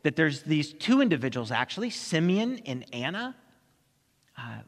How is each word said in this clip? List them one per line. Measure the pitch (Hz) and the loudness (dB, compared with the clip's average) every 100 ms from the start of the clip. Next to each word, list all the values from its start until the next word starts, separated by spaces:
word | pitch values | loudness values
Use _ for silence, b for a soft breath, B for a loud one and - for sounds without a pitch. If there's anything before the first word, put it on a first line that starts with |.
that | 151 147 | -2 2
there's | 156 139 | 2 2
these | - 151 147 | 0 0 0
two | - - 262 | -4 4 4
individuals, | 262 151 127 123 110 | 6 4 0 -4 -2
actually, | 117 127 - 240 | -2 -2 -4 -6
Simeon | - - 160 170 190 233 254 143 | -6 -2 2 4 2 0 -4 -6
and | 127 120 | -8 -8
Anna. | 120 127 190 247 254 _ _ _ _ _ _ _ _ _ - | -6 -6 -6 -8 -12 _ _ _ _ _ _ _ _ _ -14
Uh, | 117 110 | -12 -12